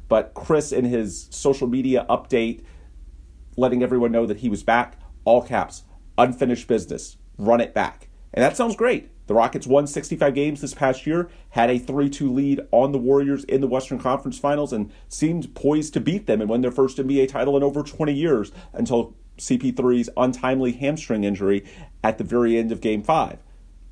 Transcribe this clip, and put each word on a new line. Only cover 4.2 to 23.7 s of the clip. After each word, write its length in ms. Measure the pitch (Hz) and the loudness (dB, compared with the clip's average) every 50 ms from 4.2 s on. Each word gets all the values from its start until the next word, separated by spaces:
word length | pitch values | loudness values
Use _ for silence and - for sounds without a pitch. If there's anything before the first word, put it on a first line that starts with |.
| 113 | 0
that 120 | 101 104 | -2 -4
he 120 | 104 127 117 | -4 -4 -4
was 140 | 101 92 - | -4 -2 0
back, 360 | - 113 120 120 - - - - - - - - | 2 2 2 0 -2 -8 -16 -20 -20 -20 -4 2
all 180 | - 117 123 - | 4 4 4 4
caps, 400 | - 127 104 87 - - - - - - - - - - | 0 -2 -4 -4 -4 -8 -16 -20 -20 -20 -20 -20 -4 2
"Unfinished 500 | - 120 127 123 - 139 123 120 117 - | 4 4 4 4 0 0 0 0 -2 0
business, 500 | - 120 107 87 - - - - - - - - - - | 0 0 0 0 -4 -8 -10 -10 -14 -20 -20 -20 -20 -12
run 240 | - 101 107 120 120 | -2 2 4 4 4
it 140 | 113 - - | 2 0 -2
back." 340 | 107 95 - - - - - - - - - - | -2 -2 -2 -6 -12 -20 -20 -20 -20 -20 -6 0
And 100 | - 123 | 2 2
that 140 | 151 - | 2 2
sounds 180 | - 240 233 202 | 0 -2 -2 -2
great. 340 | - 220 254 220 135 - - - - - | 0 0 0 0 -2 -4 -10 -20 -14 -6
The 60 | - 104 | 0 2
Rockets 320 | 117 117 127 - 123 - | 2 2 2 0 -6 0
won 220 | 123 131 143 147 | 2 2 2 2
sixty-five 480 | 143 - 160 135 - 165 139 156 143 127 | 0 -4 -8 -6 -6 -2 0 0 0 2
games 260 | 139 143 151 151 143 | 0 -2 -2 -4 -6
this 140 | - 127 - | -8 -10 -4
past 320 | - 143 131 131 - - | -2 0 0 0 -2 -4
year, 220 | 151 160 175 175 175 - - - - | -2 -2 -2 -4 -6 -10 -20 -20 -6
had 220 | - 120 117 120 | 0 2 2 2
a 80 | 127 123 | 2 0
three 300 | 123 - 135 143 143 139 | -2 -2 -2 0 0 0
two 220 | 139 - 143 131 | -2 -2 -2 -2
lead 280 | 123 135 139 139 139 135 - - | 0 0 0 0 0 -2 -2 2
on 200 | - 117 131 139 | 4 4 4 4
the 80 | 143 131 | 0 0
Warriors 460 | 120 127 139 139 143 139 139 131 - | 2 4 4 4 4 2 -2 -4 -2
in 160 | - - 135 | -2 0 0
the 60 | 139 | 0
Western 300 | 123 123 131 131 - 139 | 0 -2 -4 -4 -4 -8
Conference 400 | 120 - 131 131 139 - 135 - | -4 -2 -2 -2 -2 -4 -8 -8
Finals, 340 | - - 143 147 147 147 127 | -4 -2 -2 0 0 -2 -4
and 200 | 123 107 101 104 - - - | -4 -6 -6 -8 -10 -18 -20
seemed 480 | - - - 156 160 170 170 160 - - | -16 -4 -2 -2 -2 -2 -4 -6 -8 -8
poised 380 | - - 139 151 156 151 151 - | -2 0 2 2 2 0 -2 -4
to 60 | 147 | -2
beat 280 | 113 151 170 208 - | -2 -2 -2 -2 -2
them 140 | - 110 107 | 0 0 0
and 80 | 110 104 | 0 0
win 120 | 113 123 | 0 0
their 100 | 127 123 | 0 0
first 280 | 123 143 135 131 - - | 2 2 0 0 0 -2
N 80 | 135 | -2
B 140 | 131 139 139 | 0 2 2
A 40 | 131 | 2
title 320 | 131 - 120 123 143 139 | 2 0 0 0 2 2
in 60 | 139 143 | 2 2
over 180 | 139 143 147 | 2 0 -2
twenty 320 | 143 - - - 156 151 143 | -6 -6 -6 -4 -2 -2 0
years 380 | 139 160 170 139 110 101 - - - - - - | 0 2 2 2 2 0 -4 -10 -18 -20 -12 -6
until 420 | - 120 117 123 117 117 - - - - - - | -4 -2 0 0 0 0 -2 -8 -20 -20 -20 -18
C 200 | - - - 131 | -14 -2 -2 -2
P 140 | 123 135 131 | 0 0 -2
three's 380 | 123 - 123 123 123 123 113 - - | -2 0 2 2 2 2 0 -2 0
untimely 580 | - 123 127 123 - - 131 131 131 131 123 120 | 0 0 0 0 -2 -2 -2 0 0 0 -2 -2
hamstring 500 | 120 139 143 160 156 - - 120 107 101 | -2 -2 -4 -4 -4 -4 -4 -2 0 0
injury 420 | 101 101 95 98 95 101 101 - - - - - - - - - | -2 -2 0 0 0 0 0 -2 -8 -16 -20 -20 -20 -10 -4 -2
at 160 | 110 110 - | -2 -2 -2
the 40 | 110 | -4
very 340 | 87 113 120 120 117 113 | -2 0 2 2 2 2
end 140 | 113 113 113 | 0 0 -2
of 100 | 113 - | -4 -4
Game 200 | - 110 107 107 | -2 -2 -2 -2
five. 380 | 104 - 160 156 120 - - - - - - - - - | 0 0 0 0 0 -2 -6 -14 -20 -20 -20 -20 -20 -20